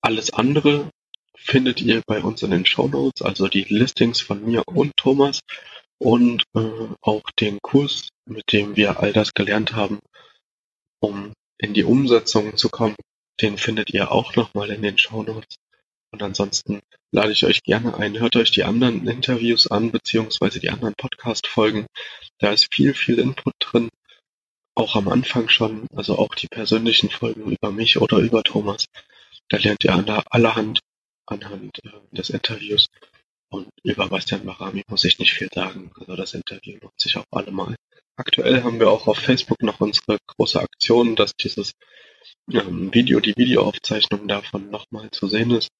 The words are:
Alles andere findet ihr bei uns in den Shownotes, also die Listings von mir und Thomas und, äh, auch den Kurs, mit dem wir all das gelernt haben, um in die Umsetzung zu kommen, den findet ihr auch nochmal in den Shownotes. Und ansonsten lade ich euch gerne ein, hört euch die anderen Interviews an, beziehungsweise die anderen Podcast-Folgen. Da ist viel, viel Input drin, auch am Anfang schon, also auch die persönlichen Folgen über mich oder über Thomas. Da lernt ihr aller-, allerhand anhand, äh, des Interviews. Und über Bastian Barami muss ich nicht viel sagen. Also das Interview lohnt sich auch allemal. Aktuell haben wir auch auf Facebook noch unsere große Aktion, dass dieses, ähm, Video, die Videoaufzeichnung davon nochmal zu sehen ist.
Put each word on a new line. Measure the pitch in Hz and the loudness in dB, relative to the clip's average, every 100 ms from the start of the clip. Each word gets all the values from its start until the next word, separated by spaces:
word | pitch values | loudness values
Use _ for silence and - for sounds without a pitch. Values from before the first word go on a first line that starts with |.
Alles | 127 110 - | 0 0 -2
andere | - 127 147 147 147 143 _ _ - _ | 0 2 4 4 2 -2 _ _ -20 _
findet | _ - 131 127 120 | _ 0 2 2 0
ihr | 117 113 - | 0 0 0
bei | 107 | -2
uns | 101 113 | -2 -4
in | 104 | 0
den | 90 | 2
Shownotes, | 92 - - 139 135 - | 2 2 0 2 -2 -2
also | - 98 95 | -4 -2 0
die | 98 | 0
Listings | 95 104 127 - 117 117 | 0 2 2 2 0 0
von | - 101 | -4 -6
mir | 107 117 - | -2 -2 0
und | 180 147 - | 0 0 2
Thomas | - 139 139 135 - - - - _ _ | 2 4 4 2 -10 -18 -18 -20 _ _
und, | - 120 120 120 - | 2 6 4 2 -2
äh, | 113 110 113 113 - | -2 -2 -4 -10 -4
auch | - 107 - - | 0 0 -2 -2
den | 107 101 | -2 -2
Kurs, | - 135 143 - - _ - | 2 2 2 -4 -8 _ -16
mit | 110 - | -12 0
dem | 107 104 101 | 0 0 2
wir | 101 - | 2 2
all | 104 | 2
das | 104 107 | 2 0
gelernt | - 101 104 107 | 0 0 0 -2
haben, | 113 101 104 _ _ _ _ _ _ _ _ _ _ | -2 -4 -4 _ _ _ _ _ _ _ _ _ _
um | 104 101 101 107 _ _ | -2 -2 -12 -18 _ _
in | 107 | -2
die | 104 | 0
Umsetzung | 98 123 139 117 - 113 107 107 | 4 4 6 4 4 0 0 0
zu | 113 | -2
kommen, | - 113 104 - _ _ - | 0 -2 -2 -16 _ _ -4
den | 110 101 | -2 -2
findet | - 110 104 | -4 -4 -2
ihr | 101 95 | -2 0
auch | - - - | 0 2 0
nochmal | 113 104 104 | 0 -4 -6
in | 104 | -4
den | 104 98 | -2 0
Shownotes. | - 110 110 110 - - _ _ _ _ _ | 0 -2 -6 -8 -12 -20 _ _ _ _ _
Und | 107 | -10
ansonsten | 101 95 101 - - 101 _ _ _ | -8 -4 -2 -4 -6 -8 _ _ _
lade | 104 107 | 0 2
ich | 104 | 2
euch | - - | 2 2
gerne | - 107 117 - | 2 0 0 -2
ein, | 104 107 | -4 0
hört | 117 117 | 0 2
euch | 113 | 2
die | - | 2
anderen | - 113 127 107 87 | 0 2 2 2 -4
Interviews | 120 127 123 117 113 - | -4 -2 -2 0 2 2
an, | 104 113 | 2 0
beziehungsweise | 110 - 113 110 - 101 90 | -2 0 -2 -2 -2 -2 -2
die | 85 | -6
anderen | - 117 | -4 -6
Podcast-Folgen. | 101 135 - 120 110 - - 110 110 107 - - - - _ | -6 -10 -8 -6 -6 -4 2 2 2 -6 -14 -16 -16 -20 _
Da | 104 | 0
ist | 101 - | 2 2
viel, | - 139 | 4 2
viel | 135 - 120 | 2 0 2
Input | 127 135 - - | 0 -2 -6 -6
drin, | - 120 117 _ _ _ _ _ _ _ _ - | -2 0 -2 _ _ _ _ _ _ _ _ -4
auch | 113 110 | 0 0
am | 98 | 2
Anfang | - 127 127 110 | 0 0 -2 2
schon, | - 110 110 113 | 2 2 -4 -10
also | - 101 - | -10 -4 0
auch | 107 | 0
die | - - | -2 -10
persönlichen | - 107 113 113 113 - | -8 0 0 2 2 2
Folgen | - 117 110 107 | -2 -6 -6 -6
über | - 107 | -4 -4
mich | 101 113 - | -2 0 2
oder | - 107 | 4 4
über | 120 113 | 4 2
Thomas. | - 107 104 101 - - _ _ _ - _ | 2 -2 -4 -4 -8 -10 _ _ _ -20 _
Da | 104 | 0
lernt | 104 104 | 0 2
ihr | - | 2
aller-, | 92 104 107 - | 2 0 -4 0
allerhand | 120 113 113 107 92 _ _ _ _ - | 2 2 2 -2 -4 _ _ _ _ -14
anhand, | 104 101 101 101 - | -12 -12 -16 -16 -18
äh, | 107 104 101 | -20 -20 _
des | - - | -12 -8
Interviews. | - - 107 104 107 - _ - _ _ _ _ | -6 -6 -8 -4 0 0 _ -20 _ _ _ _
Und | 101 92 _ | -14 -14 _
über | - 104 95 | -6 -2 -2
Bastian | 95 - 98 | -4 -4 -6
Barami | 101 95 95 98 - | -8 -10 -10 -10 -6
muss | 104 | -2
ich | 87 - | 0 2
nicht | 92 | 0
viel | - 92 | -2 -6
sagen. | - 92 95 90 - | -6 -6 -8 -18 -20
Also | 92 90 | -16 -10
das | 95 | -8
Interview | - - 98 - 101 | -10 -12 -14 -18 -20
lohnt | 101 _ | -20 _
sich | - - | -4 -4
auch | - | -4
allemal. | - 98 95 95 117 _ _ _ - | -6 -6 -6 -6 -8 _ _ _ -10
Aktuell | - - - 127 | 0 2 4 4
haben | 120 117 | 2 4
wir | 110 | 4
auch | 107 - | 4 2
auf | 104 | 0
Facebook | - 127 - 113 | 2 0 2 0
noch | 110 - | 0 0
unsere | 104 104 - 107 - | 0 0 0 -2 -2
große | - 110 - | -2 0 2
Aktion, | 90 _ - 117 120 110 | -2 _ 4 4 4 2
dass | 101 - | 0 0
dieses, | - - 98 - _ - - _ - _ - | -6 -4 -8 -10 _ -20 -20 _ -20 _ -4
ähm, | 120 98 87 92 | -2 -2 -6 0
Video, | 113 127 123 | 2 4 2
die | 107 104 | 2 2
Videoaufzeichnung | 123 117 98 - - 107 - 101 104 | 2 4 2 -2 -6 -2 -2 -2 -4
davon | 101 101 101 101 | -6 -4 -10 -8
nochmal | 104 - 110 107 | -12 -12 -14 -12
zu | - 98 | -6 -2
sehen | 107 117 | 0 2
ist. | 117 110 | 2 0